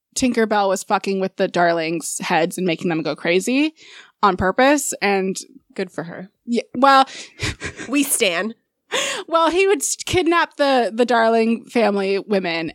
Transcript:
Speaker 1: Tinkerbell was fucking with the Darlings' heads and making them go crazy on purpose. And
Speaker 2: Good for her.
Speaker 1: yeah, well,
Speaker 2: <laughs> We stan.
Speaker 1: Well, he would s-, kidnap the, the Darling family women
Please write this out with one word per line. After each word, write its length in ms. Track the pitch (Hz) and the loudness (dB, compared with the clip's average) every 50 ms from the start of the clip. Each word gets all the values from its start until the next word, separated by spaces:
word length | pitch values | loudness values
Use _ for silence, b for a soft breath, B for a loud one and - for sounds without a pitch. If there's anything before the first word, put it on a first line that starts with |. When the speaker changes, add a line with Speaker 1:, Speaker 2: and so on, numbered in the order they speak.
| _ _ - | _ _ -6
Speaker 1:
Tinkerbell 540 | - 269 247 233 233 220 214 214 208 202 190 | -2 -2 0 2 0 0 2 2 0 2 0
was 140 | 190 202 | 0 -2
fucking 380 | - - 208 190 - 196 196 190 | -2 -2 -2 -2 0 -2 -2 -2
with 160 | 190 185 _ | -2 -4 _
the 120 | - 190 180 | -2 -4 -2
Darlings' 680 | - 180 175 170 170 170 160 160 170 160 - - - - | 2 2 2 2 2 0 -2 -2 -4 -4 -6 -8 -10 -8
heads 360 | 196 - 180 160 165 180 - - | -4 0 0 0 0 0 -2 -2
and 80 | 185 | -2
making 220 | 180 160 - - 180 | -2 -2 -2 -2 -2
them 140 | 160 160 | -2 -2
go 120 | 160 156 156 | -2 -4 -6
crazy 580 | - - 170 175 190 190 240 254 277 302 311 B B B B B B B B B - | -4 -2 0 0 2 2 2 0 2 0 0 B B B B B B B B B 0
on 140 | 220 202 185 | 0 0 2
purpose. 560 | - 196 185 185 - 254 277 302 277 - - - - | 2 0 0 2 4 4 4 4 2 0 -6 -6 -4
And 340 | 190 202 196 190 190 190 185 - - _ - - _ _ - | -2 0 0 0 -2 -2 -4 -6 -10 _ -20 -20 _ _ -8
Speaker 2:
Good 160 | - 190 185 | -8 -8 -8
for 140 | - - 160 | -8 -12 -10
her. 260 | 170 - - 190 - _ _ - | -10 -12 -14 -16 -18 _ _ -6
Speaker 1:
yeah, 160 | 233 240 233 - _ - | -2 -2 -2 -2 _ -2
well, 300 | 254 262 277 269 269 269 B B B B B B B B B | 2 4 6 6 6 4 B B B B B B B B B
Speaker 2:
<laughs> 400 | B B B B B B B 220 | B B B B B B B -4
We 140 | 254 294 | -2 -2
stan. 520 | 277 - - - 226 185 165 170 185 226 226 _ _ _ _ _ _ - 494 523 554 571 523 440 370 | 0 0 0 0 0 0 0 -2 -6 -6 -8 _ _ _ _ _ _ -6 -6 -4 -4 -4 -6 -8 -8
Speaker 1:
Well, 240 | - 330 330 330 311 | -2 0 2 2 2
he 160 | 320 370 392 | 2 2 2
would 140 | 392 - 277 | 2 2 0
s-, 140 | - - - | 0 -6 -6
kidnap 600 | - - - - 370 330 339 339 339 311 - _ | -6 -6 -2 0 0 2 2 2 2 0 -2 _
the, 360 | - 285 277 269 247 233 185 220 | 0 0 2 2 2 0 0 0
the 100 | 226 240 | 0 0
Darling 600 | 233 240 226 226 226 226 226 226 226 233 - - | 2 2 2 4 4 4 2 2 2 0 -2 -4
family 540 | - - 240 214 208 202 202 196 196 196 196 | -4 0 0 2 2 0 0 0 0 -2 -2
women 500 | - - 208 190 180 170 165 165 165 160 | -2 0 -2 0 0 -2 -4 -4 -4 -6